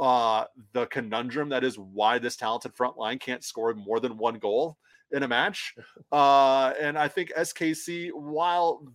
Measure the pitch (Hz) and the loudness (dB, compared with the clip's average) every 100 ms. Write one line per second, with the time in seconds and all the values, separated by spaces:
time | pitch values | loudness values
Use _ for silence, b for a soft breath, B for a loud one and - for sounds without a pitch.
0 | 135 123 117 110 113 - 110 123 117 139 | 2 4 4 2 -2 -8 -6 -4 -2 -4
1 | 113 113 123 131 147 131 127 104 98 101 | -4 -4 -4 -4 -4 -2 -2 -4 -8 0
2 | 104 120 120 - 110 113 120 - 127 - | 2 2 0 -4 -4 -4 -6 -4 -4 -2
3 | 110 127 - 123 - - 113 107 98 113 | -6 -6 -6 -8 -8 -4 -4 -4 -4 -2
4 | 123 110 117 113 104 110 160 156 b b | -2 -2 -2 -2 0 0 0 -4 b b
5 | _ 139 135 120 175 202 - - B B | _ -4 0 2 0 -2 -10 -14 B B
6 | - - 139 139 135 135 131 135 147 151 | -2 4 6 8 6 4 2 0 -2 0
7 | 147 190 170 160 165 - 165 160 - 175 | -2 -2 -4 -4 -4 -2 -2 -2 -6 -8
8 | 175 156 147 151 175 175 170 151 143 | -10 -10 -8 -2 0 2 2 0 -6